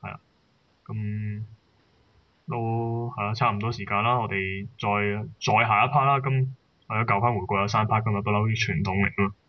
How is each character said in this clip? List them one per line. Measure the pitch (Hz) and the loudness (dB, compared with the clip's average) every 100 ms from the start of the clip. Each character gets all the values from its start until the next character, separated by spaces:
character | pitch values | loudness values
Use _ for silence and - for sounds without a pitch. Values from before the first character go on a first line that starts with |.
係 | 98 | -12
啊。 | - _ _ _ _ _ _ - | -14 _ _ _ _ _ _ -10
咁 | 110 104 104 107 104 107 110 _ _ _ _ _ _ _ _ - | -6 -4 -4 -6 -6 -10 -14 _ _ _ _ _ _ _ _ -8
都， | 120 113 113 117 117 117 | -4 -2 -2 -2 -2 -4
係 | 117 104 | -4 -4
啊， | |
差 | 110 120 | 2 0
唔 | 101 | 2
多 | 110 | -2
時 | 117 | -4
間 | 101 101 | -2 0
啦， | 113 123 | 2 2
我 | 107 | 0
哋 | 98 95 95 101 - | -2 -4 -6 -10 -6
再， | 107 101 104 104 107 - | 0 0 0 -2 -6 -6
再 | - 107 113 | 2 2 4
下 | 104 | 4
一 | 123 | 4
part | 143 | 4
啦。 | 135 139 | 4 2
咁， | 135 131 131 131 _ _ _ | 2 2 0 -4 _ _ _
係 | |
啊， | 110 | -2
舊 | 113 101 | 0 2
番 | 120 | 2
回 | 110 | 0
顧 | 90 98 | -2 0
有 | 101 | 2
三 | 110 107 | 2 2
part， | 110 | 2
咁 | 110 104 | 0 -2
啊， | |
不 | 101 | 0
嬲 | 104 110 | 2 2
啲 | 110 | 0
傳 | - 101 | 0 0
統 | 101 | 0
嚟 | 95 98 | 0 0
㗎 | - 98 | 0 -2
嘛。 | - | -2